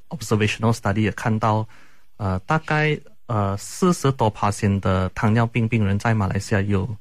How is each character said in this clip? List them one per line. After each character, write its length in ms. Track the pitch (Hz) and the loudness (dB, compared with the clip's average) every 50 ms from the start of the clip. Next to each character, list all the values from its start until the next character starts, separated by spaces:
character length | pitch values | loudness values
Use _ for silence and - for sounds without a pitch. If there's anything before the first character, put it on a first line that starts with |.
| - - | -16 -12
observational 640 | - - - - 117 104 107 104 - - 113 113 113 | -12 -8 -4 0 0 2 2 0 0 0 0 0 0
study 280 | - - 107 98 110 | 0 0 -2 0 0
也 100 | 110 101 - | 0 0 0
看 240 | - - - 110 107 | -2 -2 -2 0 0
到， 280 | 117 113 107 110 107 - - - - - - - - - - - | 2 2 0 0 -2 -4 -10 -18 -20 -20 -20 -20 -20 -18 -12 -6
呃， 200 | 107 98 92 92 | -4 -2 -2 -2
大 200 | - - 156 156 | -2 -2 -2 -2
概， 380 | - - 156 151 151 156 151 147 - - - - - | 0 0 -2 0 0 0 0 -2 -6 -12 -20 -16 -8
呃， 320 | - 117 107 101 98 98 101 | -4 -2 -2 0 0 -2 -4
四 340 | - - - - - 185 175 | -6 -10 -4 0 2 2 2
十 180 | - - 135 | 4 2 0
多 180 | 131 - 120 107 | 2 2 2 0
趴 220 | - - - 107 110 - - 104 98 98 | 0 0 0 0 0 0 0 2 2 2
的 280 | 92 104 95 92 92 92 - | 2 2 2 2 0 -2 -2
糖 180 | - - 110 107 | 0 0 2 4
尿 140 | 120 117 113 | 4 2 2
病 200 | - 123 113 110 | 0 0 0 2
病 160 | - 110 107 | 2 2 2
人 140 | 98 98 101 | 2 0 0
在 160 | - 117 110 | 2 2 2
马 140 | 110 101 92 | 2 2 0
来 100 | - 98 | 0 -2
西 160 | 98 - 113 | -2 -2 0
亚 80 | 101 | 0
有 260 | 98 101 101 95 110 127 110 - | 0 2 0 0 0 -2 -6 -10